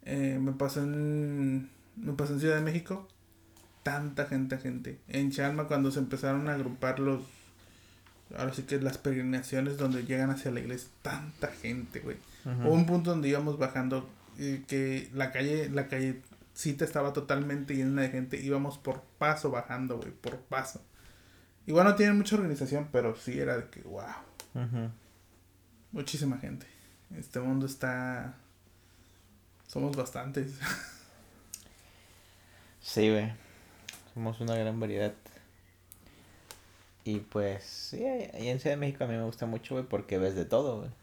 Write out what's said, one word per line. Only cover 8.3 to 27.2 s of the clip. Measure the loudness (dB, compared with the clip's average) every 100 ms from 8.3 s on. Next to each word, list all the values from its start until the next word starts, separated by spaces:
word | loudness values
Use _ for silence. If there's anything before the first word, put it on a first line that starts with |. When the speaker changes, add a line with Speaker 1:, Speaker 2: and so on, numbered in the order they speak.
| -4
Speaker 1:
ahora | -4
sí | -4
que | -2 0
las | 0 0
peregrinaciones | 0 0 0 -2 0 0 0 0
donde | 0 0
llegan | 0 2 2
hacia | 2 -2
la | -4
iglesia, | -4 -6 -10 -12
tanta | -8 -8 -8 -6 -6
gente, | -4 -6 -6 -6 -8
güey. | -8 -10 -12 -12
Speaker 2:
Ujú. | -4 0 6
Speaker 1:
Hubo |
un | 8 8
punto | 6 4
donde | 2 4
íbamos | 2 2 0
bajando, | 0 2 0 0 -4 -16 -20 -8
eh, | -4 -4 -2
que | 0 0 -2 -4
la | -2 -2
calle, | 0 2 2 0
la | 0 0
callecita | 0 0 -2 -8 -20 -20 -4 -2 0
estaba | 0 2 0
totalmente | 0 0 0 0 -2 -2 0
llena | 2 2
de | 2
gente, | 0 -4 -4
íbamos | 0 2 0 -4
por | -4 -4 -6 0
paso | 2 2 2
bajando, | 0 -4 -4 -2 -4
güey, | -6
por | -8 -8 -8
paso. | -4 -4 -4 -10 -18 -20 -20 -20 -20 -20 -20 -18 2
Igual | 8 8
no |
tienen | 8 8 8
mucha | 6 4
organización, | 2 0 0 0 2
pero | 2 2 0
sí | -4 -2
era | 0 -2
de | -4
que, | -14
"Wow". | -12 -12 -10 -12 -16 -18 -10
Speaker 2:
Ujú. | -6 -2 -2 -4 -6 -18 -20 -20 -20 -20 _ -20 -20 -12
Speaker 1:
Muchísima | -8 -6 -2 -2 -2
gente. | -6 -10 -12 -20 -20 -20 -16
Este | -14